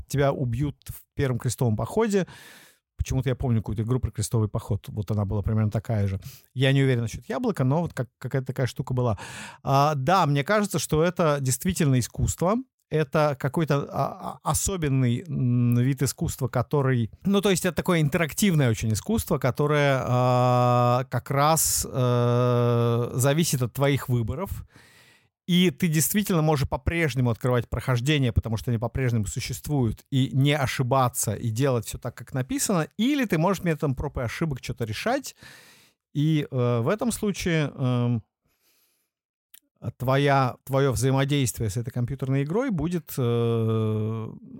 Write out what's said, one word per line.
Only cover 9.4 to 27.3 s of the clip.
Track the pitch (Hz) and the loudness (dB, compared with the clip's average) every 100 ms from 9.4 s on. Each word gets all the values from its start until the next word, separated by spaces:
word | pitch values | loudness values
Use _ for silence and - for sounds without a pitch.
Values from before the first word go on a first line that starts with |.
| - - | -16 -10
А, | - 139 143 147 | 0 2 4 2
да, | 131 190 156 | 2 4 4
мне | 143 | 2
кажется, | 139 208 208 160 | 2 0 0 -4
что | - 156 | -2 2
это | 170 175 165 143 | 2 2 2 2
действительно | 131 127 185 180 151 131 | 0 -2 -2 0 2 2
искусство. | 113 - 117 - 170 233 262 _ - | 0 -2 -2 0 0 0 -4 _ -4
Это | 151 156 160 151 135 | -2 0 2 0 0
какой-то, | 139 170 156 143 - | -2 0 0 0 -2
а, | - 139 - - - | -4 -4 -4 -12 -8
а, | 170 | -2
особенный, | 151 - 190 151 135 123 120 170 | -2 -2 -2 0 2 2 0 -4
м, | 143 127 123 120 120 | -2 0 2 4 4
вид | 127 139 | 2 0
искусства, | 131 - 170 - 123 | -2 -2 -6 -4 -4
который, | 127 - 147 135 123 113 - | -2 0 0 2 0 -2 -4
ну, | 185 196 | 0 2
то | 202 | 4
есть | 185 185 | 2 0
это | 170 | -2
такое | 180 170 | 0 2
интерактивное | 147 175 160 - 202 156 127 | 2 0 -2 0 2 4 2
очень | 107 113 | 2 -2
искусство, | 107 - 220 - 147 | -2 -2 -4 -2 -2
которое, | 131 117 147 147 143 135 113 | 0 0 2 2 2 2 0
а, | 123 127 123 123 123 123 123 123 123 131 | 2 2 4 4 4 4 4 4 2 0
как | 123 - | -6 -2
раз, | 139 147 160 - - - | 2 2 2 2 -2 -2
э, | 135 123 123 120 120 123 120 120 120 120 120 120 | 0 2 2 2 2 2 2 2 2 2 0 -2
зависит | 135 139 147 180 135 | 0 2 2 0 0
от | 123 | -2
твоих | - 139 135 - | 0 0 0 0
выборов. | 123 113 131 190 - - - - - - _ _ _ - | -2 -2 -4 -6 -8 -14 -20 -20 -20 -20 _ _ _ 0
И | 175 180 | 4 4
ты | - 180 | 2 0
действительно | 156 139 202 202 175 | 0 0 0 0 2
можешь | 156 151 143 | 2 2 0
по-прежнему | 147 - 170 156 127 123 | -4 -2 0 0 2 0